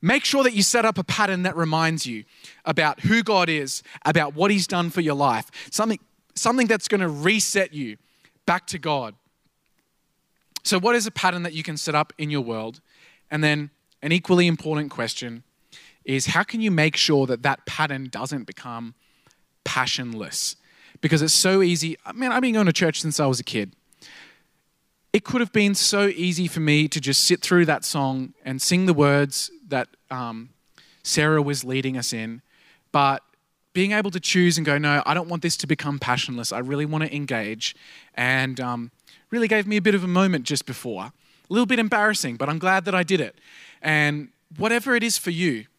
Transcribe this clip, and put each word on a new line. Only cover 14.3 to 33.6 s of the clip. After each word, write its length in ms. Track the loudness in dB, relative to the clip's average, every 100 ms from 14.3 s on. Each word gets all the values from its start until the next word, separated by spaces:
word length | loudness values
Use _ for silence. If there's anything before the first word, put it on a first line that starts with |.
| 4 4
important 440 | 2 -2 -4 -4
question 520 | -6 -6 -6 -10 -12 -18 _ _ -20 -20 _
is, 220 | -4 -2 0
how 160 | 0
can 180 | 0 0
you 100 | 0
make 260 | 2 2 2
sure 300 | 2 2 2
that 160 | 0
that 220 | 0 -2
pattern 440 | -6 -4 -4 -4 -10
doesn't 360 | -8 -8 -8
become 500 | -10 -16 -12 -10 -10 -14 _ _ _ _ _ _
passionless? 880 | -6 -2 -2 -2 -6 -8 -8 -6 -6 -8 _ _ -20 -6
Because 220 | 0 2
it's 120 | 2
so 260 | 4 4 4
easy. 360 | 4 2 -2 -6 -12
I 60 |
mean, 180 | -6 -2
I've 100 | 0
been 140 | 2
going 120 | 4 4
to 60 |
church 300 | 4 0 0
since 160 | -4 0
I 80 | 0
was 140 | 0
a 20 |
kid. 320 | -2 -6 -6 _ _ _ -20 -20 -20 _ _ _ _ _ _ _ _
It 120 | -4
could 160 | -2 -2
have 120 | 0
been 220 | 2 2
so 320 | 2 0 2 0
easy 400 | 0 -2 -2 -2
for 140 | -2
me 260 | 2 2 2
to 140 | -2
just 240 | -2 0
sit 180 | 2 0
through 240 | 4 4 4
that 180 | 2
song 480 | -2 -2 -2 -2 -6 -10
and 180 | -10 -4
sing 240 | 0 2 4
the 80 |
words 560 | 4 4 4 2 -2 -8 -10 -6
that, 220 | -4 -4 _ _
um, 420 | -10 -8 -10 -16 _ _ _ _ _
Sarah 400 | -4 2 4 4
was 220 | 2 -2
leading 340 | -2 -2 -2 -4
us 140 | -4
in, 300 | -6 -8 -10 _ _ _ _ _
but 320 | 2 2 2 _ _ _ _